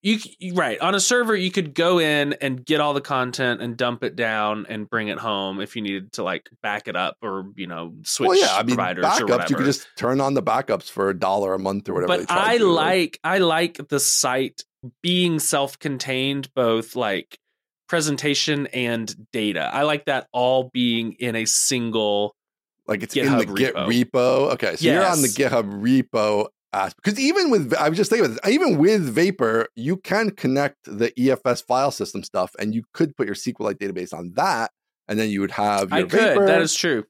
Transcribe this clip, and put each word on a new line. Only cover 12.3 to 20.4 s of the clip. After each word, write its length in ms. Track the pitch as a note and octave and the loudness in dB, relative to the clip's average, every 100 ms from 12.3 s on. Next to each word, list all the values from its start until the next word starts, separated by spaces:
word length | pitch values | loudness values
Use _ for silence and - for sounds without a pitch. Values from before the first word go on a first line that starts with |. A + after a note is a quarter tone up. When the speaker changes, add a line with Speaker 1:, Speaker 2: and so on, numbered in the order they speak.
| F3+ G#3 | 0 2
Speaker 1:
I 40 | |
Speaker 2:
you, 180 | A#3+ G3+ | 2 4
like 140 | E3 D#3+ | 4 2
Speaker 1:
like, 340 | F#3 E3 - D#3+ | 2 0 -4 -2
I 120 | F#3 | 2
like 500 | F3 D#3+ E3+ E3+ - | 2 2 0 -4 -4
the 100 | C#3+ | -2
site 640 | - - C3+ B2+ C3 - - _ B2+ _ | 2 2 2 0 -2 -6 -20 _ -20 _
being 340 | F3 F3+ F3 D#3+ | 0 2 2 2
self-contained, 1120 | - D3+ C#3 - D#3 C3 C3+ C3 C3+ C#3 C3+ - | 0 0 0 -4 -6 -6 -4 -2 -2 -2 -4 0
both, 400 | A#2+ A2+ A2+ B2 | 2 2 0 -4
like, 420 | A2+ F#2+ - - _ _ _ _ _ | -2 -2 -6 -20 _ _ _ _ _
presentation 800 | E3+ D3+ C#3 D3 C#3 - C#3+ C#3 | -2 0 -2 0 0 0 -2 -2
and 460 | C3 A#2+ A#2 A2 - A2 | -2 -2 -2 -4 -12 -8
data. 360 | B2 G#2+ F2 C#2+ | -2 -2 0 -2
I 100 | B2+ | 0
like 220 | D3 D3 D3 | 0 0 -2
that 220 | C3 - | -4 -2
all 380 | B2 | 0